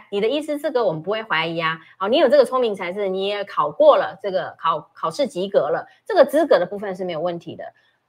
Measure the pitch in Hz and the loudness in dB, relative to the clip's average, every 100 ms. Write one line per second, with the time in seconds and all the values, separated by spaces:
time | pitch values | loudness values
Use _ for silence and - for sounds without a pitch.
0 | - 202 220 294 302 294 311 247 208 160 | -6 -4 -2 -2 -4 -6 -2 0 0 -2
1 | 170 220 220 160 165 165 160 165 - - | -4 -6 -4 -2 -2 -4 -4 -6 -10 -6
2 | 196 285 277 285 233 254 233 190 175 202 | 0 4 4 4 2 2 -2 -2 -6 -4
3 | 196 190 196 202 196 - 147 151 302 220 | -4 -4 -4 -6 -6 -4 -4 4 6 6
4 | 160 165 202 185 151 - 160 160 - - | 4 -4 -4 -4 -4 -4 -2 -2 -6 -8
5 | 156 160 247 175 196 196 143 160 - _ | -6 -2 -4 -2 0 0 2 -2 -6 _
6 | - 392 262 294 311 254 - 202 202 185 | -2 4 4 4 4 4 2 -6 -8 -6
7 | 185 156 175 170 - - - - _ _ | -6 -4 -4 -6 -10 -14 -16 -18 _ _